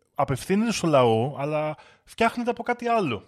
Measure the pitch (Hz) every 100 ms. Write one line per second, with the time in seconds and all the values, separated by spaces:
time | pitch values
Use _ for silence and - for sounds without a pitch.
0 | _ - 139 135 - 196 233 - 170 143
1 | 123 113 127 131 143 151 151 147 - _
2 | _ - 226 240 233 233 226 240 240 233
3 | 170 104